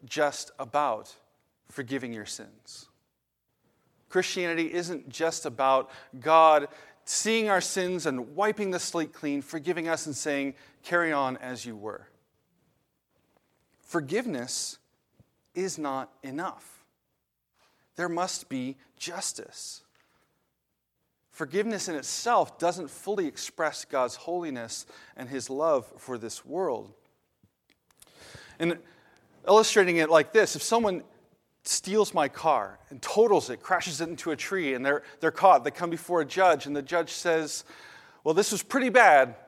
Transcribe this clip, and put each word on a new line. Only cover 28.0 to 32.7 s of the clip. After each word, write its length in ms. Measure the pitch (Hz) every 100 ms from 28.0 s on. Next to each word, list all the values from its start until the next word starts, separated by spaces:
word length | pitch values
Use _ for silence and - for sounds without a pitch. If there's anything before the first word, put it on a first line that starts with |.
| - _ - - - -
And 200 | 170 165 - _ _ _ _ _ -
illustrating 500 | 208 220 214 180 170
it 120 | 156
like 240 | 160 147
this, 220 | 226 196 147
if 80 |
someone 400 | - 226 220 180 - _ _ _ _ _
steals 480 | - - - 214 196
my 160 | 180 143
car 520 | - 165 135 98